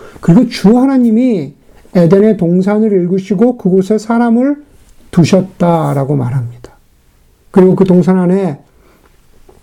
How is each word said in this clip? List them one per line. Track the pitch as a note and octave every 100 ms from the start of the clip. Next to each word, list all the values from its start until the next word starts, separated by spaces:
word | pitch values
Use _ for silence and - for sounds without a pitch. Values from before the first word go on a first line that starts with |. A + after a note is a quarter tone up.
| - -
그리고 | - F3+ -
주 | - F#3+ B3
하나님이 | C4+ C4+ A#3 A3 B3+ G3 C#3 - _ - _
에덴의 | F#3 E3+ G3 G#3+ G3+
동산을 | E3+ F3+ F#3+ G#3+ A3
일구시고 | G3 F3 F#3+ F#3+ F#3+ B3 B3
그곳에 | F#3 F#3+ F#3+ G#3+
사람을 | G#3+ A#3 A#3+ A#3 C4+ D4 - _ _ _ -
두셨다라고 | F3 D#3+ F#3+ F#3 - E3+ E3 D3 C#3 C3+
말합니다. | C#3+ B2 C3 A#2 - - _ _ _ _ _ _ _ _
그리고 | F#3+ F#3
그 | F3+
동산 | F#3+ F3+ E3+ F#3
안에 | F3 G3 F#3 C#3+ _ _ _ _ _ _ _ _ _ _